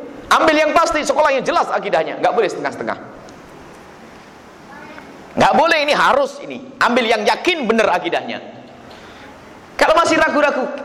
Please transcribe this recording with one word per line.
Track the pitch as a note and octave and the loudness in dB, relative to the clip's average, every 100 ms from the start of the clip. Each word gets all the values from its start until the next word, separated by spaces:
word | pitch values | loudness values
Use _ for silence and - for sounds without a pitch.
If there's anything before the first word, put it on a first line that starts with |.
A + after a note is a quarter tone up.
| - - - | -14 -10 0
Ambil | A#3+ D#4+ D4+ | 2 4 2
yang | D#4 E4 | 2 2
pasti, | E4 D#4+ | 2 0
sekolah | C#4+ C4+ D4+ | 0 2 2
yang | C4+ G#3 | 2 0
jelas | E4 A#3 | 0 0
akidahnya. | G#3 G3 E3+ D#3 C3 | -2 -2 -2 -2 -2
Nggak | - A3 | 0 2
boleh | G3 | 0
setengah-setengah. | - C#3 B2 A2+ G2+ - - - - - - - - - - - - - - - - - - - - - - - - | -2 -8 -6 -8 -8 -10 -20 -20 -20 -20 -20 -20 -20 -20 -20 -20 -20 -20 -20 -20 -20 -20 -20 -20 -20 -20 -20 -10 0
Nggak | F3 G#3+ | 2 4
boleh, | D#4+ E4 | 4 2
ini | D4 A#3 | 2 2
harus | F3 B3 C4+ - | 2 2 0 -4
ini. | D3+ B2+ - - | -14 -14 -12 -2
Ambil | G#3+ A#3+ A3+ | 0 2 0
yang | A3+ | 0
yakin | G#3 A3 E4 F4 | 0 0 0 -2
bener | A#3 A3+ G3+ | 0 2 2
akidahnya. | F3 E3+ D3+ B2 G#2 - - - - - - - - - - - - - - | 0 -2 -4 -4 -10 -12 -18 -20 -20 -20 -20 -20 -20 -20 -20 -20 -20 -10 0
Kalau | D4 D#4+ | 2 4
masih | E4 D#4+ | 4 2
ragu-ragu, | D#4 B3+ C#4+ C4 B3+ - | 2 2 0 0 -4 -8